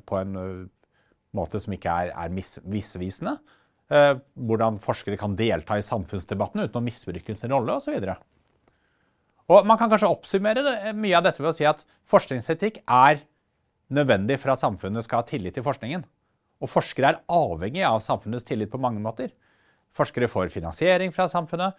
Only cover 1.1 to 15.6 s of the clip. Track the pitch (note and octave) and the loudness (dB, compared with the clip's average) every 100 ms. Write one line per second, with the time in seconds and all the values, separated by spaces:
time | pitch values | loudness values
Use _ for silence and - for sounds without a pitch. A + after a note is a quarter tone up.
1.1 | _ _ G2+ E2+ G#2+ G#2+ F#2+ F2+ E2+ F2 | _ _ -6 -4 -6 -6 -6 -4 -2 -4
2.1 | - E2+ F#2 - - F2+ G#2 - F2+ F#2 | -6 -8 -8 -10 -14 -8 -8 -6 -8 -8
3.1 | - A#3 D4 _ _ _ _ - D3 C#3+ | -6 -8 -8 _ _ _ _ 0 4 6
4.1 | C3 - - A#2 A2 A2+ G#2 - A#2 - | 4 -6 -8 -2 0 0 -2 -6 -6 -4
5.1 | G2+ G#2 F#2+ A2+ E2+ - G#2 - A2+ E2 | -6 -4 0 0 0 -2 -4 -2 -6 -6
6.1 | G2 - G2 G2+ G#3 D#3 A#2+ A#2+ - - | -8 -6 -4 -4 -4 -4 -4 -6 -6 -10
7.1 | F2 - G#2 A#2+ C#3 A#2+ C4+ D4 D4+ G2 | -10 -10 -8 -2 -2 0 -4 -4 -6 -6
8.1 | - _ _ _ _ _ _ _ _ _ | -8 _ _ _ _ _ _ _ _ _
9.1 | _ _ _ - F#3+ G3 A3 A#3 G#3+ G3+ | _ _ _ 6 6 8 4 4 4 2
10.1 | - - G3 G#3 A3+ C#4+ A#3 G3+ G#3+ G#3+ | 0 -2 -2 0 0 0 -2 -4 -4 2
11.1 | F3 F3+ - D3+ D#3 D3 D#3 _ _ - | 4 4 2 -2 0 2 0 _ _ 2
12.1 | G3 - B2+ A2+ E3 G#3 - - B2 C#3 | 2 2 -6 -4 -2 -2 -4 4 8 8
13.1 | D3+ - _ _ _ _ _ - C3+ C#3 | 6 0 _ _ _ _ _ -4 0 4
14.1 | G2+ G#2 C3+ C3+ C3 C3+ G2 F#2+ A2 A2 | 4 2 0 0 0 0 -2 -6 -6 -2
15.1 | A#2+ A#2+ C#3+ F2+ C3+ | -2 -2 -6 -6 -6